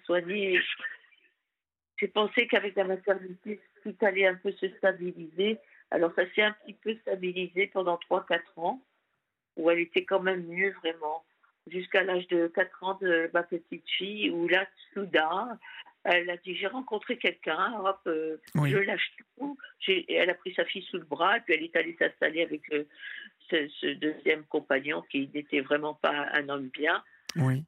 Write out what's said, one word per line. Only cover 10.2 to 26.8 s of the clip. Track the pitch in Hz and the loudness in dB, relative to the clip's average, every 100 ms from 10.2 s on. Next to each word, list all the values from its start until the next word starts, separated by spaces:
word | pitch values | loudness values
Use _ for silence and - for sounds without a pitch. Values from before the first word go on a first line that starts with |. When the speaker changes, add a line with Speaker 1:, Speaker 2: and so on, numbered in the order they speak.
Speaker 1:
même | 185 185 170 | 2 -2 -4
mieux, | 175 196 | -2 -2
vraiment. | 190 165 165 151 160 _ _ _ _ - | -2 -6 -4 -6 -6 _ _ _ _ -10
Jusqu'à | 180 185 196 | -8 0 2
l'âge | 185 180 180 | 4 0 2
de | 175 170 | 2 2
quatre | 180 185 - | 2 0 -2
ans | 190 190 | -4 -2
de | 190 165 165 | 2 2 4
ma | 170 | 0
petite | 170 170 - 165 - - | 0 -6 -8 -14 -6 -4
fille, | 190 214 196 | -4 -2 0
où | 170 170 | 0 2
là, | 180 196 _ - | 2 0 _ -12
soudain, | 202 196 156 156 180 247 226 - - - _ | -8 0 2 2 0 -4 -8 -14 -18 -20 _
elle | 202 175 175 | 2 2 2
a | 175 | -6
dit, « | 185 170 | -6 -6
J'ai | 196 | -4
rencontré | 254 262 214 - 240 | -6 -6 -6 -4 -2
quelqu'un, | 190 175 175 160 196 220 | -2 -2 -4 0 -2 0
hop, | 190 196 185 | -2 -2 -2
euh, | 156 160 156 - - | -4 -4 -8 -4 0
Speaker 2:
Oui. | 147 | 2
Speaker 1:
je | 202 | 2
lâche | 196 202 - - - - | 2 0 -2 -6 -20 -10
tout. » | 285 277 - - | -8 -8 -16 -6
J'ai, | - 226 - | 0 0 2
et | |
elle | 165 175 | 2 2
a | |
pris | 175 190 | 0 -4
sa | 180 | -2
fille | 170 196 180 | -2 -4 -8
sous | 185 | -10
le | |
bras, | 165 143 180 233 | -6 0 2 2
et | |
puis | 202 | 2
elle | 160 | 0
est | 165 165 | 2 -2
allée | 165 165 | -2 0
s'installer | 160 - 156 160 | 0 2 -2 0
avec, | 160 151 - | -2 -4 -4
euh, | 147 147 - - - - _ - | -4 -4 -12 -14 -14 -16 _ -2
ce, | 165 147 - | -2 -2 -4
ce | 143 | -6
deuxième | 139 156 151 - 156 | -2 -4 -2 0 0
compagnon | 151 151 147 135 143 165 | 0 -4 0 0 0 -4
qui | - 139 139 | -2 -4 -4
n'était | 147 147 147 | -6 -2 -2
vraiment | 135 147 151 | 2 0 0
pas | 151 160 147 143 | 0 0 0 0
un | 147 139 | -2 -2
homme | 139 131 | -4 -6
bien. | - | -2